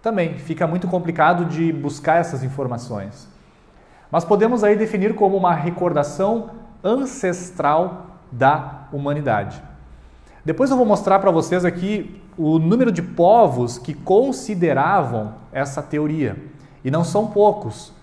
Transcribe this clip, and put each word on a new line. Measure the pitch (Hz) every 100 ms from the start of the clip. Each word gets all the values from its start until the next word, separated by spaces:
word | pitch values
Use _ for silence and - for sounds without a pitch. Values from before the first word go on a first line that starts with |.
Também | 226 208 165 143
fica | - 165 165
muito | 175 180
complicado | 180 170 165 156 175
de | 165 147 165
buscar | 143 143 139 - 165
essas | 170 135
informações. | 127 139 127 117 120 107 98 - - - _ _ _ _ _ - _
Mas | -
podemos | 170 208 220 240
aí | 208
definir | 208 214 208 202
como | 226 196 196
uma | 180
recordação | 165 156 175 175 151 143 - 196 226 214 - - -
ancestral | 185 247 262 - 185 175 - - 143 156 180 - - - -
da | 120 131 151 - - -
humanidade. | 147 139 147 139 107 101 - - - - - - - - -
Depois | - 233 269
eu | 262
vou | 233
mostrar | 202 202 190
pra | 196
vocês | 165 156 180 175
aqui | 175 185 208 - - - -
o | 156 160
número | 160 226 247
de | 170
povos | - - 175 233 202 123 123 120
que | -
consideravam | 147 - 190 269 269 - 202 170 131 151 196 135 117 107 - -
essa | 135 139 143
teoria. | 143 151 151 156 127 95 - - - -
E | 127
não | 151
são | 170 208 214
poucos | 208 208 208 117 - - -